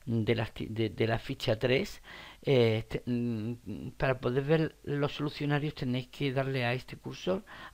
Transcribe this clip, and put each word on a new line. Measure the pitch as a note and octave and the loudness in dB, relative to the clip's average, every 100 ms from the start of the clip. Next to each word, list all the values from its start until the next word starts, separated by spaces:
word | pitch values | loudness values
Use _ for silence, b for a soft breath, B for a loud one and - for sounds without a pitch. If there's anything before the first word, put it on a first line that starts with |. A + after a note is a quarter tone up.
| - | -2
de | A#2 A2 | 0 2
la | A2+ A2 | 2 0
acti-, | - - | -4 -6
de, | G#2+ A2 | -2 -2
de | - A2 | 2 2
la | A2 | 2
ficha | - - - A2 | -2 -4 0 2
tres, | B2 C3 G3+ - B B B B | 4 2 0 -6 B B B B
eh, | - C3+ A2+ A2 A2+ | 4 6 6 4 0
te-, | - - | -4 -2
mm, | A#2+ A#2+ A2+ G#2+ A#2+ - F2+ F#2 | 0 0 -2 -4 -6 -8 -8 -8
para | - C#3 B2 | -2 0 0
poder | B2 B2+ | 0 0
ver | C#3 D#3+ D#3+ - | 4 4 2 -4
los | - C#3+ C#3+ | -6 -2 -2
solucionarios | - D3 - D3 D3 D3+ - | -2 -4 -2 0 0 0 -4
tenéis | C3 B2 B2 | -2 -2 -4
que | - C#3+ | -4 -2
darle | C3 C3+ C3+ A#2+ | 0 0 0 0
a | |
este | B2 - - | 0 -4 -12
cursor | - C3 - F#3+ - B B | -10 -6 -2 -2 -2 B B